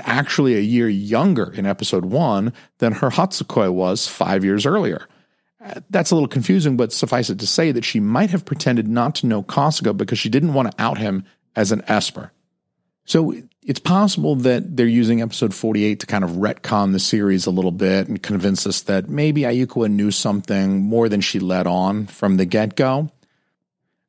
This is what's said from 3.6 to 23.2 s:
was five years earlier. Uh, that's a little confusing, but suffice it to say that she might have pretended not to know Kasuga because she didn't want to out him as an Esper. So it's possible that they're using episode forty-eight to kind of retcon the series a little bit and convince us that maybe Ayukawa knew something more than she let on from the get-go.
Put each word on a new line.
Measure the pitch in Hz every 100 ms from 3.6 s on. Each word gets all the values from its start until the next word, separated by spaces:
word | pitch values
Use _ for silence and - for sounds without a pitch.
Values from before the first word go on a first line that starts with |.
| 95
was | 90 92 92 -
five | - - 95
years | 95 104
earlier. | 139 208 135 80 - _ _ _ _ _
Uh, | - - -
that's | 185 160
a |
little | 165 139
confusing, | 135 117 190 151 123
but | 113
suffice | - 117 123 120
it | 98
to | 104
say | - 160
that | 120
she | - 110
might | 104 123 208
have | 170
pretended | - - - 120 107
not | 120 120 -
to | 120
know | 107
Kasuga | 95 - 143 151 110 98
because | 104 113
she | 110
didn't | 127 165
want | 139 117
to | -
out | 117 139
him | 107 95 95 _ _ -
as | 101
an | 107 -
Esper. | 107 - - - _ _ _ _ _ _ _ -
So | 165 156 - - _
it's | - 135
possible | - 185 202 - 151 139
that | 127 123 - 127
they're | 117
using | 117 113 117
episode | 113 - 110
forty-eight | - 113 107 104 101
to | -
kind | 104
of | 92
retcon | 87 101 - - 107 98
the | 95
series | - 110 101 95 95
a |
little | 92 92
bit | 90 95 98 -
and | 101
convince | - 101 98 95 101
us | -
that | - 98 92
maybe | 143 151 151
Ayukawa | 127 120 127 123 110
knew | 101 101
something | 98 110 101 - 98 98 98
more | 101 117 117
than | 104
she | 95 101
let | 92 92 87
on | 90 95 104 104
from | - 101 95
the |
get-go. | 92 110 107 - 131 135 151 -